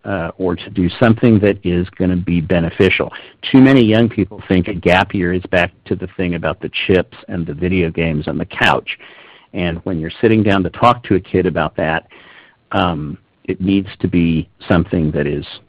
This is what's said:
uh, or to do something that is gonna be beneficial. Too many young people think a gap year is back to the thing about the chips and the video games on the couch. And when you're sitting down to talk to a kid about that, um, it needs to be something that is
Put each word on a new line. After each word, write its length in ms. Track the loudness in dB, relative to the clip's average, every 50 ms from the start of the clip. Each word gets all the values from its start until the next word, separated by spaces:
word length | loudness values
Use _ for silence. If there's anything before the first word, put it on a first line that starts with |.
| _
uh, 260 | -6 -6 -6 -6 -8 -8
or 180 | -4 -4 -4 -4
to 140 | -4 -8 -8
do 220 | -2 -2 -2 -2 0 2
something 380 | 2 2 4 4 4 4 4 6
that 180 | 4 2 2 0 -4
is 240 | -2 -2 -2 -2 -4 _
gonna 220 | -4 -2 -2 0 -2
be 200 | -2 -2 -2 -2
beneficial. 720 | 0 0 0 0 0 -2 0 2 2 2 4 0 -4 -6 -6 -16 -20 -20 _ _ -8 4
Too 120 | 6 6
many 200 | 8 8 6 6
young 280 | 6 4 4 4 2 2
people 320 | 0 -2 -4 -4 -6 -20 -4 0
think 200 | 0 0 0 0
a 60 | -6
gap 400 | -2 2 2 4 4 2 0 -2
year 180 | -2 -2 0
is 100 | -2 -2 -4 0
back 220 | 0 0 0 0 _ _ _
to 100 | -6 -6
the 100 | -6 -6 -12 -6 -6
thing 160 | -4 -4 -4
about 260 | -2 -4 -4 -4 _
the 100 | -10 -8 -8 -6 0
chips 300 | 2 2 2 2 _ -10 -20 -14 -10
and 180 | -8 -6 -6
the 80 | -6 -6
video 360 | -4 -4 -2 0 0 -2 -2
games 380 | -2 -2 -2 -2 -2 -4 -4 -4
on 80 | -6
the 80 | -6 -8
couch. 540 | -8 -4 0 0 0 0 0 -4 -8 -16 _ -16 -20 -20 -20 -20 -20 -20 -20 _ _ -8
And 240 | -6 -4 -4 -4 -6 -6
when 140 | -6 -6 -4
you're 140 | -6 -8 -4 0
sitting 220 | 2 2 4 4
down 200 | 4 2 2 0 0
to 40 | -4
talk 340 | -2 2 2 2 2 0 0
to 100 | 0 0
a 60 | 0
kid 260 | 0 0 -2 0 0
about 280 | 0 0 -2 -4 -4 _
that, 320 | -4 -4 -2 -2 -4 _ _ -20 -20 -20 -20 -20 -20 -20 _ _ _ _ _
um, 440 | -2 -2 0 0 -2 -4 -8 -10 -10 -14 _ _ _ _ _
it 140 | -8 -6 -4
needs 300 | -2 0 0 0 -2 -4 -8 _
to 60 | -4
be 440 | -2 0 0 0 2 0 -2 -4 _ _ _ -4 0
something 420 | 0 0 0 0 -2 -2 -2 -2
that 140 | -2 -2 -4
is 200 | -4 -4 -6 -8 -12 -18 -20 _